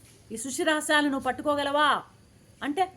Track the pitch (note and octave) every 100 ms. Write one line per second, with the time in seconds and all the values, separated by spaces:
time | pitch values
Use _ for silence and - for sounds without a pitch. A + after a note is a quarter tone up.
0 | - - - A3 C4+ B3 E4 D4+ D4+ D4+
1 | D4 C4+ B3+ B3 D4 C#4+ C#4 C#4+ D4 G#3
2 | - - _ _ _ - C4 D4 F#4